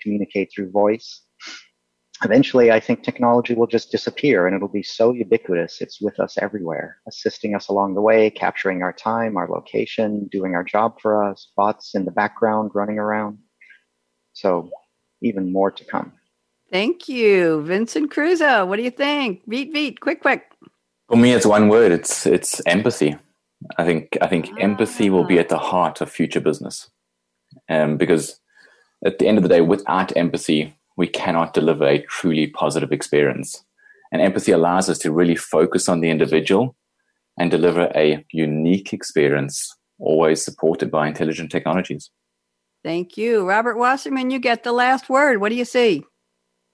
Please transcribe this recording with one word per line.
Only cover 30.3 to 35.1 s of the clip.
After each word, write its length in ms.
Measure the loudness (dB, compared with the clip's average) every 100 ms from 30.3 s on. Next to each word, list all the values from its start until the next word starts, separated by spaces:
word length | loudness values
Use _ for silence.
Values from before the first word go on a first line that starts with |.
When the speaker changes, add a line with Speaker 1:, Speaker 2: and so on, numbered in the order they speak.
| -2 -2 -2 -2 _ _ -4
Speaker 3:
we 120 | -4
cannot 460 | -4 -2 -2 0
deliver 300 | 0 0 2
a 180 | 2 0
truly 440 | -2 -6 -2 0 -2
positive 460 | -2 -2 -2 -2
experience. 720 | -4 -2 2 2 -2 -10 -14 _ _ _ _ -8
And 100 | 0
empathy 300 | 0 0 2
allows 360 | 4 4 2 0
us 80 | -2
to 120 | -2